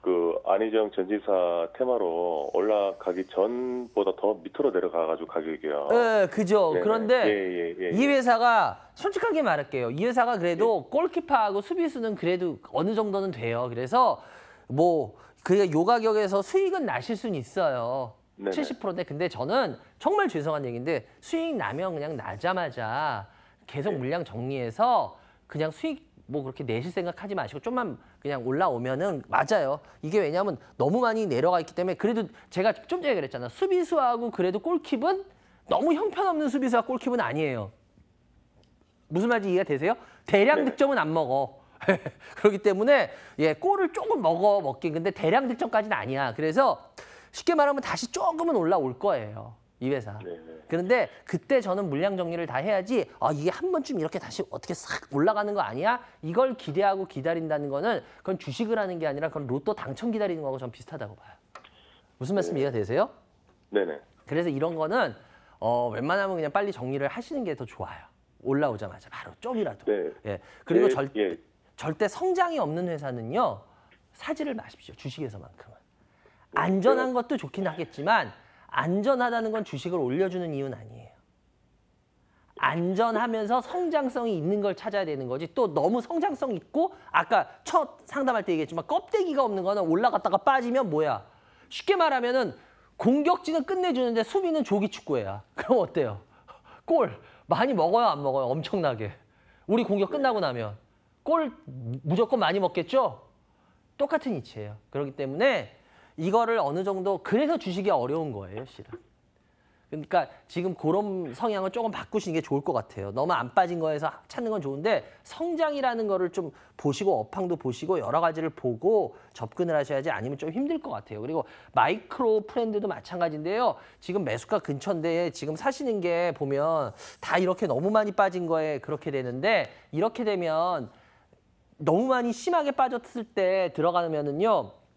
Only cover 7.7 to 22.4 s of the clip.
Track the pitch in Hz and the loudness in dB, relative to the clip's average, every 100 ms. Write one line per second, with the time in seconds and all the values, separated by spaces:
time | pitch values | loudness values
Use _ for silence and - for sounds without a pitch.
7.7 | - 90 123 277 277 247 226 240 226 147 | -4 -2 2 4 4 4 4 6 4 2
8.7 | 98 - - 403 392 466 320 254 151 143 | -2 -16 -6 -4 -2 0 2 2 0 -2
9.7 | 135 120 139 220 247 233 226 175 170 226 | -2 -2 0 0 2 2 2 0 2 2
10.7 | 202 127 277 359 - 330 254 214 196 202 | 2 0 0 0 -2 0 2 2 -2 -4
11.7 | 359 330 269 226 208 170 180 180 139 - | -2 -2 -2 -4 -2 0 0 -2 -6 -6
12.7 | - 175 220 214 196 196 120 117 117 123 | -2 0 0 0 -2 -2 -4 -4 -2 -4
13.7 | 120 127 226 247 123 - - - - _ | -4 2 4 4 2 -8 -20 -20 -20 _
14.7 | 131 175 160 107 - - _ - 190 190 | 2 4 4 -2 -8 -20 _ 2 4 4
15.7 | 151 175 240 220 214 202 196 196 381 392 | 4 4 4 4 2 2 0 2 2 2
16.7 | 370 247 - 127 220 233 165 117 - 165 | 0 -2 -4 -4 -4 -2 -4 -4 0 0
17.7 | 127 117 135 123 - _ _ 196 190 269 | 0 -2 -4 -6 -10 _ _ -4 -2 -4
18.7 | 269 202 180 175 147 175 127 131 240 214 | -4 -6 -4 -6 -2 -4 -2 -2 0 0
19.7 | - - _ - 415 381 165 147 151 131 | -4 -16 _ 0 2 2 0 -2 -2 -4
20.7 | 120 131 147 - _ - 330 330 269 110 | -6 -2 -2 -4 _ -6 -4 -2 -2 -4
21.7 | 131 190 160 147 147 92 101 | -4 -4 -4 -6 -8 -8 -4